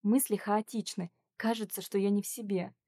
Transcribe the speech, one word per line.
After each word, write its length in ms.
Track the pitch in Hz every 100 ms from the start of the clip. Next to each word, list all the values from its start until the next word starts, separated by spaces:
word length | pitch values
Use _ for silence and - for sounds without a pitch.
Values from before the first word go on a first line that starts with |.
Мысли 340 | 208 254 - 202
хаотичны, 720 | - 208 214 226 185 - 175 _ _ _
кажется, 440 | 220 226 208 -
что 180 | 185 202
я 120 | 196
не 120 | 202
в 40 | 202
себе 480 | - 208 190 190 _